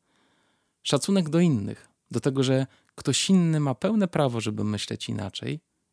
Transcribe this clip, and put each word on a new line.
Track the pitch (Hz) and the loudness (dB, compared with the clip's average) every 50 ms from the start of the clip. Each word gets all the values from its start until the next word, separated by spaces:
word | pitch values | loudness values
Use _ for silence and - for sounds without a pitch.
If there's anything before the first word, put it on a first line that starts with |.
| _ _ _ _ _ _ _ _ _ _ _ _ _ _ _ _ | _ _ _ _ _ _ _ _ _ _ _ _ _ _ _ _
Szacunek | - - 151 135 - - 196 196 175 151 | -4 -2 0 0 2 2 0 0 0 2
do | 147 170 | 2 4
innych, | 180 170 143 107 101 107 107 - - _ _ _ _ - | 4 4 2 2 -2 -4 -8 -12 -16 _ _ _ _ -8
do | - 120 | -6 -4
tego, | - 143 135 135 | -2 0 0 0
że | 131 131 131 131 135 - _ _ _ _ _ | 2 2 2 0 0 -2 _ _ _ _ _
ktoś | - - 139 131 - - - | -6 -2 -2 0 0 2 4
inny | 190 185 175 165 156 151 | 4 4 4 4 2 2
ma | 147 139 127 | 0 0 -2
pełne | - - 190 226 214 202 175 | -2 -2 0 2 0 0 0
prawo, | - 160 147 131 120 117 | 2 2 2 2 0 -2
żeby | 104 110 104 107 104 | -2 -4 -4 -2 -2
myśleć | 104 107 104 - - 113 110 - - | -2 -2 -4 -6 -8 -8 -8 -8 -6
inaczej | 110 104 101 95 - - 113 123 143 151 - _ _ _ _ _ | -6 -6 -6 -8 -10 -8 -8 -8 -8 -8 -10 _ _ _ _ _